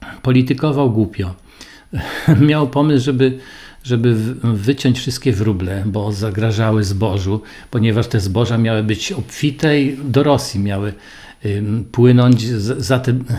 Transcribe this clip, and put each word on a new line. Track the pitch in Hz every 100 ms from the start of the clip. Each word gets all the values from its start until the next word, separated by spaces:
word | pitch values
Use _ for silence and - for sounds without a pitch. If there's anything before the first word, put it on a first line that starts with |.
| - -
Politykował | - 127 127 127 151 139 135
głupio. | 110 104 - 92 92 - - - - _
<laughs> | - - - - 131 147
Miał | 151 143
pomysł, | 143 151 143
żeby, | 123 127 131 131 - - - -
żeby | - 123 120
w-, | 113 110 131
wyciąć | 117 110 101 143 135 123
wszystkie | - - 139
wróble, | 98 107 98 92 98 104
bo | 101 104
zagrażały | 101 107 98 113 104 110 110
zbożu, | 98 95 107 98 95 107 - - -
ponieważ | 120 113 110 113
te | 113
zboża | 98 95 117 117
miały | 113 110
być | 107 107 -
obfite | 180 - - 147 139 160 147
i | 135 135
do | 143 127
Rosji | 143 139 - 98
miały, | 101 98 104 101 - - - - 107
ym, | 101 104 110 101
płynąć, | - 123 123 123 123 110
z-, | 117 101 143
za | 98 127
te, | 127 127 127